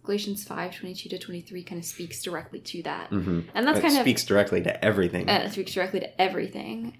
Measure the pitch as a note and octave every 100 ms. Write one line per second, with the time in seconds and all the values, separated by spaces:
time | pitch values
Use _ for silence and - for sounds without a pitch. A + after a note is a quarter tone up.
0 | - G#3 G#3 G3 - - F3+ - F#3 F#3+
1 | - F3 - F3 E3+ F3+ F3 F3 E3+ -
2 | E3+ - F#3 E3 E3 - - E3+ D#3+ F2
3 | - F#3 F3+ F2 E2 - C4 D#4 E4 C#4
4 | F3+ A#2+ - - - F#2 E2+ - G#2 G2
5 | F2 F2+ F#2 F#3+ - G3 F#3 F#3 F#3 F#3+
6 | - - F#3 F3+ F#3 - - A3+ A#3